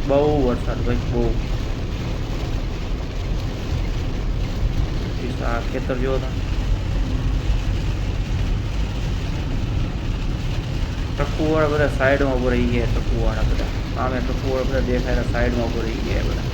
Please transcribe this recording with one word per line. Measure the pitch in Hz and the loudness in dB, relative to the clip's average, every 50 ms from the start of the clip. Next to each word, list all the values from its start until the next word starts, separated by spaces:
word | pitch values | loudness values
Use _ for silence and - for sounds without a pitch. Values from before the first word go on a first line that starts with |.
| - 139 | 2 2
બહુ | 135 143 147 151 - 147 131 123 | 4 4 4 4 4 4 4 2
વરસાદ | 120 123 - 123 117 110 | 2 0 0 -2 -2 0
ભાઈ, | 117 120 123 | 0 0 0
બહુ. | 113 - - 113 117 117 131 131 - - - - - - - - - - - - - - - - - - - - - - - - - - - - - - - - - - - - - - - - - - - - - - - - - - - - - - - - - - - - - - - - - - - - - - - - - - - - - 160 156 131 - 135 | 0 0 0 0 2 2 2 2 0 0 -2 -2 -2 -2 -2 -4 -4 -4 -4 -4 -4 -4 -4 -4 -4 -4 -4 -4 -4 -4 -2 -2 -2 -2 -2 -4 -4 -4 -4 -4 -4 -6 -6 -6 -6 -4 -4 -4 -2 -4 -4 -6 -6 -4 -4 -2 -2 -2 -2 -2 -2 -2 -2 -2 -2 -2 -2 -2 -2 -2 -2 -2 -2 -2 0 0 0 0 0 0 -2 -2 -2 -4 -2 -2 -4 -4 -2 -2
આ | 123 117 117 117 - - | 0 0 0 0 -2 -2
ખેતર | 131 127 - 131 | -2 -2 -2 0
જોવો | 123 127 135 131 131 | 0 0 2 2 0
તમે. | 123 - - - - - - - - - - - - - - - - - - - - - - - - - - - - - - - - - - - - - - - - - - - - - - - - - - - - - - - - - - - - - - - - - - - - - - - - - - - - - - - - - - - - - - - - - - - - - - - - - - - | 0 0 -2 -2 -2 0 0 0 2 0 0 0 0 -2 0 0 0 0 0 0 0 0 0 0 2 2 0 2 2 0 0 0 0 0 0 0 0 -2 0 -2 0 0 0 0 2 0 0 0 0 -2 -2 -2 -2 -2 -2 -2 -2 -2 -2 -2 -2 -2 -2 -2 -2 -2 -2 -2 0 0 0 0 0 0 -2 -2 -2 -2 -2 -2 -2 -2 -2 -2 -2 -2 -2 -2 -2 -2 -2 -2 -2 -2 -2 -4 -4 -4 -2 -2
ટકુવાળા | 143 139 - - 156 151 156 156 156 147 | -2 -2 0 0 2 2 4 4 4 2
બધા | 147 151 147 135 | 4 2 2 2
સાઈડમાં | 120 - 135 131 139 139 139 139 131 | 2 4 4 4 4 4 4 2 2
ઉભા | 127 127 127 | 2 2 2
રહી | 123 123 123 | 4 4 2
ગયા, | 120 120 120 117 | 2 2 2 2
ટકુવાળા | - - - - - 117 117 113 110 110 - | 2 2 0 2 2 2 2 2 2 2 2
બધા. | - - - - - - - - - - - | 2 2 2 2 0 0 -2 -2 -2 -2 -2
સામે | - 127 127 127 123 | 0 0 0 0 0
ટકુવાળા | 120 123 127 - - 131 131 131 127 | 0 0 -2 0 0 0 0 2 0
બધા | 123 - 131 | 2 2 2
દેખાય | 120 120 123 123 120 131 123 | 2 2 2 0 2 2 2
રહ્યા, | 123 120 - | 2 2 2
સાઈડમાં | - 120 117 123 120 123 117 | 2 2 2 2 2 2 0
ઉભા | - - - | 0 0 0
રહી | - - | 0 -2
ગયા | - - - - - - | -2 -2 -2 0 0 0
બધા. | - - - - - - | 0 0 0 0 -2 -2